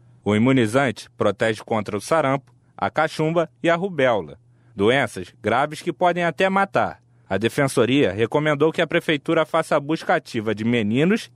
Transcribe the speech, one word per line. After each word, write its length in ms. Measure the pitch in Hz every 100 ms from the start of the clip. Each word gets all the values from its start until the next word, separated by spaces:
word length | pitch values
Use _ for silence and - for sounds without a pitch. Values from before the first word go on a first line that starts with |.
| _ _
O 120 | 101 107
imunizante 760 | 123 131 110 123 139 104 - -
protege 460 | 110 98 - 107
contra 340 | - 110 101 101
o 40 |
sarampo, 520 | - 160 139 139 - _ _ -
a 140 | 98
cachumba 580 | - 156 - 156 170 160 _
e 100 | 170
a 40 | 170
rubéola, 600 | 196 160 131 110 78 71 _ _ _ -
doenças 560 | 104 135 120 - 90 -
graves 400 | 107 117 147 151
que 120 | 180
podem 320 | - 180 175 170
até 240 | 165 190
matar. 500 | 196 196 - 98 76 _ _ -
A 80 | 98
Defensoria 760 | 113 - 139 - 113 139 110
recomendou 600 | 95 117 147 151 143 160
que 80 | 160
a 60 | 160
Prefeitura 580 | 165 170 151 - 160 156
faça 320 | 165 156 160
a 20 |
busca 360 | 143 160 - 175
ativa 380 | - 117 107
de 120 | 104 110
meninos 640 | 120 104 120 170 220 -